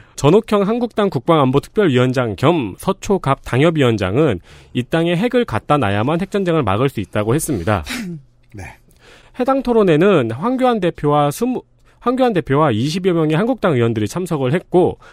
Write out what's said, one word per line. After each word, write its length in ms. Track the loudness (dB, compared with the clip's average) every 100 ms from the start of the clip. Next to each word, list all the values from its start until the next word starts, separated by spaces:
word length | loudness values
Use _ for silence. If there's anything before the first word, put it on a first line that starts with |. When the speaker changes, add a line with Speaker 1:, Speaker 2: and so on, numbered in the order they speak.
| -20 -2
Speaker 1:
전옥형 460 | 2 2 2 0
한국당 480 | 0 -2 -4 -2 -2
국방안보특별위원장 1300 | -2 0 2 4 0 -2 0 2 2 2 0 -4 0
겸 380 | 0 0 -2 -6
서초갑 640 | -6 -6 -4 -2 -2 -4
당협위원장은 960 | -2 2 2 2 2 2 0 0 0 -2 -8 -20 -8
이 100 | -8
땅에 320 | -4 -2 0
핵을 300 | 0 0 -2
갖다 320 | -2 -6 -2 0
놔야만 440 | 0 0 -2 -2
핵전쟁을 400 | -2 -4 0 0
막을 260 | 0 0 -2
수 120 | -4
있다고 340 | -6 -4 -2
했습니다. 500 | -2 -2 -4 -2 -2 -4 -8 -8 -12
Speaker 2:
<clears throat> 360 | -16 _ _
네. 100 | -20 -20 -20 _ _ -20 -20 _ -4
Speaker 1:
해당 240 | 0 0
토론회는 680 | 2 2 4 4 4 4 0
황교안 500 | -4 -4 0 0 0
대표와 500 | -2 -2 0 2 0
스무, 320 | -2 -4 -4 -10 _ _ _
황교안 320 | -4 0 2
대표와 380 | 0 0 2 2
이십여 420 | 0 -2 -2 0
명의 240 | 0 0 0
한국당 380 | 0 -2 0
의원들이 340 | 2 0 0 -4
참석을 460 | -4 -6 -4 -2
했고, 440 | -2 0 2 2 -2 -16